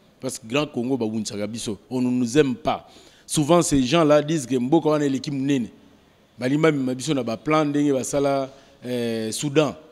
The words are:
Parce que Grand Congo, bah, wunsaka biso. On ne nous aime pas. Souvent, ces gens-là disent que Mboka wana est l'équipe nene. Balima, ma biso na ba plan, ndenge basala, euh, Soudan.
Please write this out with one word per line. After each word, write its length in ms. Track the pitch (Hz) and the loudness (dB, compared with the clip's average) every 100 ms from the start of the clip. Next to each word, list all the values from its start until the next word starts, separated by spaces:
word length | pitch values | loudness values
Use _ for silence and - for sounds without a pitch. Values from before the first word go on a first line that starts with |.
| _ _ | _ _
Parce 180 | 131 - | -10 -10
que 80 | 113 | -4
Grand 220 | 139 147 | -2 -2
Congo, 300 | 127 120 131 | -4 -2 -2
bah, 80 | 110 | -2
wunsaka 420 | 110 104 104 104 | -4 -6 -6 -8
biso. 300 | 113 - 98 - | -8 -8 -10 -6
On 120 | 127 | -2
ne 80 | 123 | 0
nous 280 | 123 117 143 | 0 0 2
aime 160 | 139 | 2
pas. 320 | 120 131 101 - - - - - | 0 -4 -4 -6 -20 -20 -20 -6
Souvent, 360 | - 143 175 | -2 4 4
ces 200 | - 143 | 4 2
gens-là 400 | 123 170 151 147 | 2 4 6 4
disent 240 | 147 165 120 | 2 -4 -2
que 120 | 131 | -2
Mboka 320 | 123 165 151 | 2 2 2
wana 160 | 151 143 | 0 0
est 40 | |
l'équipe 240 | 135 - | -2 -4
nene. 360 | 139 139 139 101 - - _ _ _ _ - | -4 -2 -2 -2 -10 -20 _ _ _ _ -6
Balima, 320 | 127 147 160 | -2 2 2
ma 240 | 147 127 | 2 -2
biso 200 | 127 131 | -4 -2
na 100 | 139 | -2
ba 140 | 117 113 | -2 -4
plan, 260 | 151 156 | 0 0
ndenge 300 | 147 143 147 | 2 2 2
basala, 580 | 131 113 143 139 139 131 - - - 120 | 0 0 0 0 0 -4 -10 -20 -16 -8
euh, 460 | 123 117 113 110 | -4 -4 -4 -4
Soudan. 420 | 110 151 143 139 - - | -6 -2 0 0 -2 -16